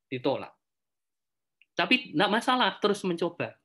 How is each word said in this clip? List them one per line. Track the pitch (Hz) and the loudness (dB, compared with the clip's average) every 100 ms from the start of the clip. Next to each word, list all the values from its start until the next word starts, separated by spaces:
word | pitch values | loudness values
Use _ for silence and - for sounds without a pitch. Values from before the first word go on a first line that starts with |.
| - | -10
ditolak. | 127 139 113 92 - _ _ _ _ _ _ _ _ _ _ _ - | -4 -2 -2 -6 -16 _ _ _ _ _ _ _ _ _ _ _ -2
Tapi | 180 254 - 147 | 2 0 0 0
nggak | 196 | 2
masalah, | 220 254 254 196 - | 2 2 2 2 0
terus | 208 196 | 0 0
mencoba | 190 170 170 - 120 - | -2 -2 -4 -4 -8 -8